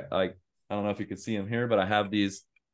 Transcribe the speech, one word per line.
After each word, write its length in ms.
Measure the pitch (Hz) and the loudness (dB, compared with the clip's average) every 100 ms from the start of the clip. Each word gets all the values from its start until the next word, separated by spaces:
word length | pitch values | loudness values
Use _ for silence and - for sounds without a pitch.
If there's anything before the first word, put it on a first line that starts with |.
| - | 0
I, 120 | 92 | 0
I 80 | 92 - _ _ - | 0 -4 _ _ -6
don't 140 | 101 | -4
know 40 | 104 | -2
if 100 | 101 | -2
you 60 | |
can 140 | - 98 | -6 -8
see 180 | - 104 | -4 -4
'em 100 | 101 | -2
here, 200 | 117 120 | -2 2
but 120 | 104 | 2
I 60 | |
have 260 | 95 104 98 | 4 2 2
these, 320 | 104 98 - - _ _ | 2 2 0 -14 _ _